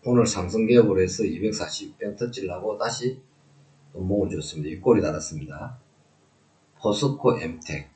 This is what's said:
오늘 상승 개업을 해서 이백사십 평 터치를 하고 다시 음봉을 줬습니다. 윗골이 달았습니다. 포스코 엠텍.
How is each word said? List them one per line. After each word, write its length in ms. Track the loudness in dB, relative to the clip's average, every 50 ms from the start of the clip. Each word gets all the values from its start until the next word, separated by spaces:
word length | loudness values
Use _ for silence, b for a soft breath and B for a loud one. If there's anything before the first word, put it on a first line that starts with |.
| _
오늘 200 | 4 4 4 4
상승 400 | 4 2 -2 -4 -2 0 0 4
개업을 360 | 6 8 8 8 8 6 4 2
해서 220 | 2 2 0 -2
이백사십 720 | -2 -2 0 -2 -2 -2 -2 -6 -8 -8 -10 -12 -14 -12 _
평 160 | -8 -8 -6
터치를 380 | -6 -6 -8 -6 -6 -8 -8 -8
하고 240 | -6 -6 -6 -4
다시 460 | -2 -4 -4 -4 -4 -4 -4 -6 -6 -14 _ _ _ _ _ _ _ -20 _ _ _ _ _ -12
음봉을 320 | -8 -4 -2 0 0 0 0
줬습니다. 380 | -2 -6 -8 -8 -8 -8 -8 -8
윗골이 320 | -8 -2 4 4 6 6
달았습니다. 800 | 4 0 -2 -4 -8 -8 -10 -10 -10 -10 -12 -12 -12 -14 -14 -16 _ _ _ _ _ _ _ _ _ _ _ _ _ _ _ _ _ _ _
포스코 640 | _ -2 -2 0 2 0 -2 -2 2 2 2 2 2
엠텍. 500 | -2 -8 -10 -10 -10 -10 -10 -10 -10 -12 _